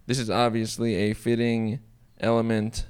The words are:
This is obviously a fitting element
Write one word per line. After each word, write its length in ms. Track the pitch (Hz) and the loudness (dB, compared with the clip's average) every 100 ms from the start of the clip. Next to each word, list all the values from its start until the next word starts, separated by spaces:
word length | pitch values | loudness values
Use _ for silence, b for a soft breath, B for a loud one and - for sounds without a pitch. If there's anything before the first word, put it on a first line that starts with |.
| - | -6
This 120 | 131 | -4
is 120 | 110 | 0
obviously 640 | 98 120 113 110 - 117 | 2 2 2 -2 -2 0
a 180 | 92 104 | 2 0
fitting 680 | 110 117 117 120 113 110 117 - - - - | 0 0 2 2 0 -2 -4 -10 -20 -20 -4
element 680 | 113 117 113 110 107 - | 2 2 2 0 0 -6